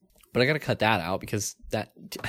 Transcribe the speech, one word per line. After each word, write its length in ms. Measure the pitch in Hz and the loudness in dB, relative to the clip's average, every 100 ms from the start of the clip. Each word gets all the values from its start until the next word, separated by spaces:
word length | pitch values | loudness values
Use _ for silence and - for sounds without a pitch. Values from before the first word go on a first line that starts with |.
| _ _ _ | _ _ _
But 100 | 117 | 2
I 40 | 131 | 2
gotta 120 | 151 | 2
cut 180 | - 110 | 0 2
that 220 | 107 104 | 4 4
out 200 | 82 95 | 2 -4
because 360 | 110 107 - - - | -2 -4 -4 -8 -6
that, 220 | 110 - - 175 - | -6 -6 -12 -14 -10